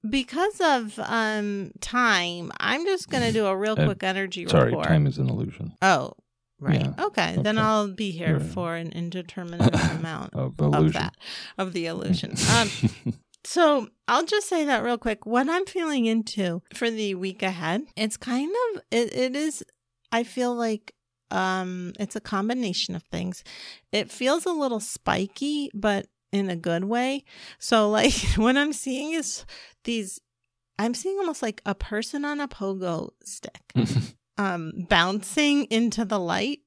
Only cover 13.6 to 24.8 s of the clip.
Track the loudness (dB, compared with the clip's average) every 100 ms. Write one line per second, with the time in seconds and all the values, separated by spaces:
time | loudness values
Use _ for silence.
13.6 | 6 6 0 _ 0 2 2 0 0 0
14.6 | 2 2 2 0 -2 -4 0 2 2 0
15.6 | -2 -2 0 2 2 2 0 -2 -2 -2
16.6 | _ -4 -2 0 -2 -2 -4 -2 -4 -2
17.6 | -2 -2 -4 -4 -4 -4 -4 -2 0 0
18.6 | -2 -4 -2 0 0 0 -2 0 -2 -4
19.6 | -14 _ _ _ _ -2 -2 -2 -2 0
20.6 | -2 -2 -8 _ _ _ _ -2 0 0
21.6 | -2 -6 -8 -6 -6 -6 -4 -2 -2 -2
22.6 | -2 -2 -4 -6 _ -6 -6 -8 -14 -18
23.6 | -18 -20 _ -4 -4 -2 2 2 0 0
24.6 | 0 -2